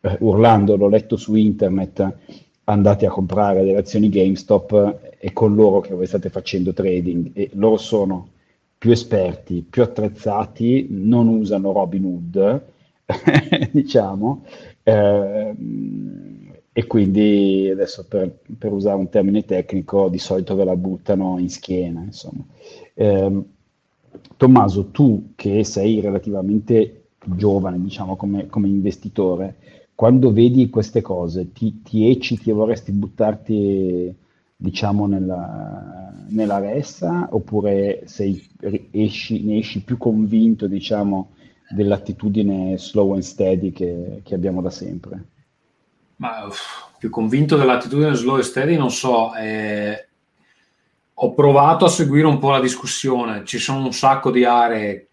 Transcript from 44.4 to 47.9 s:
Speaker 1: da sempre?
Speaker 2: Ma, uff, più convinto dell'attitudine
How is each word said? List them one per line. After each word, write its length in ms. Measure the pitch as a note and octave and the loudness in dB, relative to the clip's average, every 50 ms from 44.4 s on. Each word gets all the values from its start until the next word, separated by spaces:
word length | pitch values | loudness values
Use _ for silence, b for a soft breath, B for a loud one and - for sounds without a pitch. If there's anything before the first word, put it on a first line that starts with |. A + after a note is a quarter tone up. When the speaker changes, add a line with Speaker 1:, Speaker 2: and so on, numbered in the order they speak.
| F2 G2 F2+ F2+ | -4 -4 -4 -4
Speaker 1:
da 100 | F2 F#2 | -6 -6
sempre? 540 | F2+ - F#2+ G2 - F2 - - F#2+ F#2 - - _ _ _ _ _ _ _ _ _ _ _ _ _ _ _ _ _ | -8 -10 -12 -12 -12 -12 -14 -14 -16 -18 -18 -20 _ _ _ _ _ _ _ _ _ _ _ _ _ _ _ _ _
Speaker 2:
Ma, 280 | _ - A#2+ A2+ A2+ G#2 | _ -10 -10 -10 -10 -12
uff, 520 | G2+ G2+ - - - - - - - _ _ | -14 -14 -14 -14 -14 -16 -18 -20 -20 _ _
più 120 | - A2 | -10 -8
convinto 460 | G#2 - A2 A2 A#2 C#3 D3+ C#3+ E3 | -6 -4 -4 -2 0 0 2 2 4
dell'attitudine 580 | D3 C#3 C3 B2+ A#2+ - - | 4 4 4 2 2 -2 -4